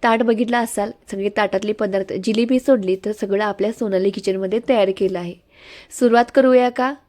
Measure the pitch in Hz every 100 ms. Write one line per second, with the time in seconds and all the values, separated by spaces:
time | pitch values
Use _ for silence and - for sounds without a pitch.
0 | 240 226 226 226 226 240 233 - 208 -
1 | _ 196 196 202 208 190 208 214 208 196
2 | 190 - 190 220 233 254 247 262 185 190
3 | 208 214 202 196 214 214 202 226 220 190
4 | 196 196 190 190 190 214 233 247 196 196
5 | 190 180 175 - _ _ - - - -
6 | 247 233 240 - 262 254 247 247 254 277